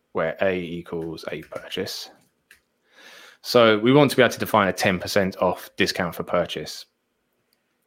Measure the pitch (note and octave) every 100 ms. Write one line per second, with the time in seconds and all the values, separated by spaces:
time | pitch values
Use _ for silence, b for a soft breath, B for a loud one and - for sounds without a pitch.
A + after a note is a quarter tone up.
0 | _ - D#2+ - G2 F#2 E2+ E2+ - E2+
1 | E2 D#2+ - D#2+ - - - - G2+ -
2 | - _ _ _ _ _ _ _ B B
3 | B B B B - B2 A2+ G#2+ A2+ C#3
4 | C#3 - A#2 - G2 A2 F#2+ - G#2 F2+
5 | - G#2 F#2+ - F#2 F2+ - - F#2+ -
6 | F2 - - F2+ E2 D2+ D2+ - - _
7 | _ _ _ _ _ _ _ _